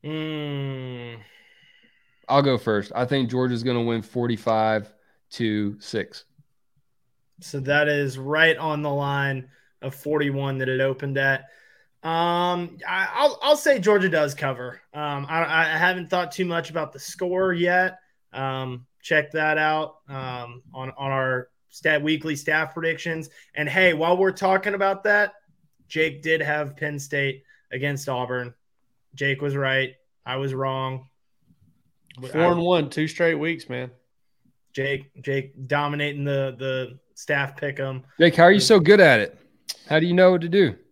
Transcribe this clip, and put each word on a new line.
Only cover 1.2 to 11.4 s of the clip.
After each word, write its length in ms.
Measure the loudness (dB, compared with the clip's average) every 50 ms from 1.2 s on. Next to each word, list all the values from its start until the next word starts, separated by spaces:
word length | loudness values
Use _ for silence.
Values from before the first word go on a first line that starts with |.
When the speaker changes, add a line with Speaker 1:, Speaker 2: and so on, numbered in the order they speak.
| -20 _ _ -20 _ _ _ _ _ _ _ _ _ _ _ _ _ _ _ _ _ 2
Speaker 2:
I'll 160 | 4 4 4
go 140 | 4 2 0
first. 340 | 0 0 0 0 -2 -4 -4
I 120 | -4 -2
think 260 | 0 0 -2 -2 -2
Georgia's 320 | -2 -2 -2 -2 -2 -2 -2
gonna 200 | -2 -2 0 0
win 180 | 0 -2 -4
forty-five 920 | -4 -6 -4 -4 -2 -2 -2 -2 -2 0 0 2 2 2 0 0 -2 -6 _ _ _ _ _ _ _ _
to 480 | -8 -4 -2 -2 0 -2 -2 -4 -6 -10
six. 460 | -14 -8 -6 -6 -6 -6 -12 -20 -20 _ _ _ _ _ _ _ _ _ _ _ _ _ _ _ _ _ _ _ _ _ _ _
Speaker 1:
So 200 | -18 -12 -10 -8
that 260 | -2 2 2 2 4 4
is 320 | 2 0 0 -2 -4 -8
right 380 | -6 -2 2 4 4 4 4 2
on 240 | -2 -4 -4 -2
the 100 | -2 -2
line 580 | -2 -2 -2 -2 -2 -2 -2 -2 -4 -6 -8 -14 _ _ _ _ _ _
of 140 | -12 -12 -12
forty-one 600 | -10 -6 -2 -2 0 0 0 -2 -2 -4 -4 -4 -4
that 100 | -2 -2
it 140 | 0 0
opened 360 | 0 0 0 -2 -6 -4 -2 0
at. 280 | 2 2 0 0